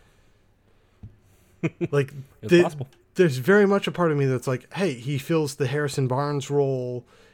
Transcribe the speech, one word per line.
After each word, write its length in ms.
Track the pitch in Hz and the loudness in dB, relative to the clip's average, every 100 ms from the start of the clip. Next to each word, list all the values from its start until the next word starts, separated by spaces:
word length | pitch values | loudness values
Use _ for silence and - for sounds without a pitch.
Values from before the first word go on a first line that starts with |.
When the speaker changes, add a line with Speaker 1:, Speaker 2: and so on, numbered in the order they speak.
| _ _ _ _ _ _ _ _ _ _ - - _ _ _ _ | _ _ _ _ _ _ _ _ _ _ -20 -20 _ _ _ _
Speaker 1:
<laughs> 80 | 165 - 170 | -8 -4 -2
Speaker 2:
Like, 220 | 143 139 - - _ | 0 -2 -6 -18 _
Speaker 1:
It's 80 | 110 | 4
Speaker 2:
the, 120 | 175 | 4
Speaker 1:
possible. 240 | 170 151 131 _ _ - | 4 -2 -12 _ _ 0
Speaker 2:
there's 220 | 175 131 | 2 2
very 280 | 127 208 196 | 2 4 6
much 220 | 202 190 | 2 0
a 40 | |
part 200 | 156 170 | 0 0
of 60 | 147 | 2
me 80 | 139 | 0
that's 220 | 127 - | 0 -2
like, 240 | 127 - | -6 -6
"Hey, 200 | 160 190 | -4 -4
he 240 | 120 123 139 | -4 -4 -6
fills 380 | - 165 147 - | -2 -2 -2 -4
the 120 | 131 | -4
Harrison 400 | 147 143 143 131 | -2 -2 -2 -2
Barnes 420 | 131 147 143 139 | -2 -2 -4 -2
role. 560 | 143 139 131 123 123 - _ _ | 0 0 -2 -6 -8 -12 _ _